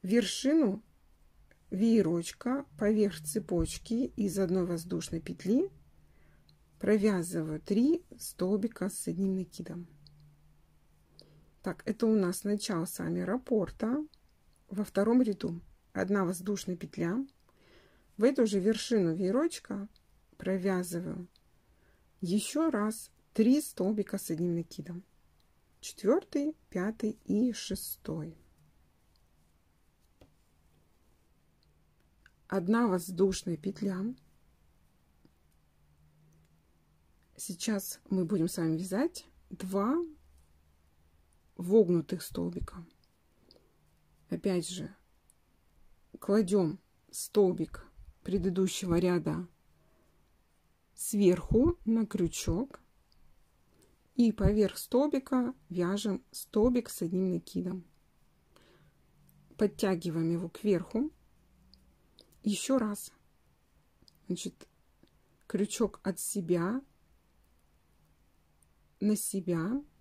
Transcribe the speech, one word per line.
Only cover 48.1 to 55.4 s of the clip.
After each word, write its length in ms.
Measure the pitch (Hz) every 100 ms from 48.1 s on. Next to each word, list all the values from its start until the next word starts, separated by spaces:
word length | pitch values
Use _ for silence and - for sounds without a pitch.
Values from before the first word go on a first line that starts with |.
| _
предыдущего 760 | - 190 180 180 190 - 185 170
ряда 480 | 180 175 160 160 175 _ _ _ _ _ _ _ _ _ _ _ _ _ _
сверху 840 | - - 208 190 180 - 220 311 349 214
на 200 | 226 214
крючок 760 | 185 170 - - 165 269 - _ _ _ _ - _ _ _ _ _ _ _ _
и 180 | - 240
поверх 440 | 214 196 208 196 -
столбика 800 | - 240 294 277 262 254